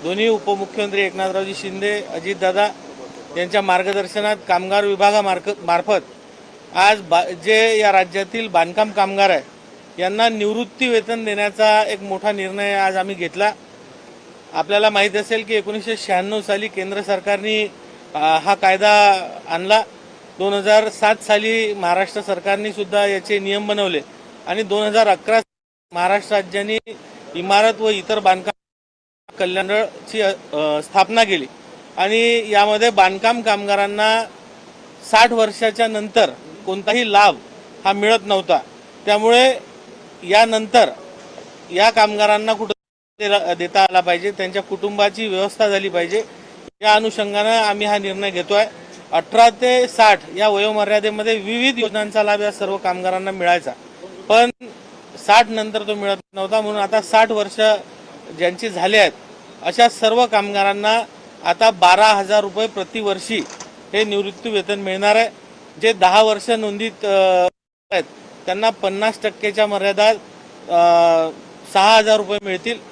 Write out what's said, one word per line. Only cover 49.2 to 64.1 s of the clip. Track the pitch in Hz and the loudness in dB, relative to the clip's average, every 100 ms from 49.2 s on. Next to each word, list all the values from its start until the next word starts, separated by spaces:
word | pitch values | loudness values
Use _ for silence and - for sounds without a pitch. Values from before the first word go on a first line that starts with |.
| - 226 233 | -2 4 4
ते | 226 247 254 247 | 4 0 2 0
साठ | - 220 196 - 180 | 4 4 4 0 -2
या | 214 | 0
वयोमर्यादेमध्ये | 202 208 214 202 214 214 214 214 226 | 2 0 0 0 0 0 -4 -2 -2
विविध | 196 233 254 240 | -2 -2 -2 -2
योजनांचा | 220 208 208 214 | -4 -4 -4 0
लाभ | 208 208 | 0 0
या | 208 | -2
सर्व | 202 196 196 | -4 -6 -4
कामगारांना | 185 180 185 185 190 | -4 -4 -4 -4 -6
मिळायचा, | 190 175 175 131 120 - - 185 - - | -4 0 0 -2 -14 -18 -20 -20 -20 0
पण | 214 240 - 247 - - - - - - | 4 4 0 -16 -20 -20 -20 -20 -18 4
साठ | 208 220 | 4 4
नंतर | 226 214 214 208 | 0 -4 -6 -6
तो | 208 | -6
मिळत | 202 196 - | -4 -6 -8
नव्हता. | 196 190 220 | -10 -2 -2
म्हणून | 208 208 | -2 -4
आता | 196 214 | -2 -2
साठ | 208 220 220 | 2 2 2
वर्ष | 214 202 - 214 208 - - - - - 165 | 0 -4 0 2 2 -4 -20 -20 -20 -20 -4
ज्यांची | 175 180 226 | -4 -4 -8
झाले | 180 185 214 | -4 0 4
आहेत | 185 - - - - - | 4 0 -20 -20 -20 -10
अशा | 165 180 233 | -8 2 2
सर्व | - 220 226 247 | 4 0 2 2
कामगारांना | 220 202 202 196 202 208 226 220 - - - | 0 -2 -2 -2 0 0 -2 -4 -14 -20 -10
आता | 170 175 226 | -4 2 2
बारा | 190 180 185 214 | 4 4 6 6
हजार | 208 190 208 | 4 2 0
रुपये | 202 190 220 | 0 -4 -6
प्रतिवर्षी | 214 185 226 208 190 - 220 135 - - - - | -6 -10 -6 -4 -4 -4 -6 -6 -14 -20 -20 -8
हे | 202 | -4
निवृत्ती | 214 | -2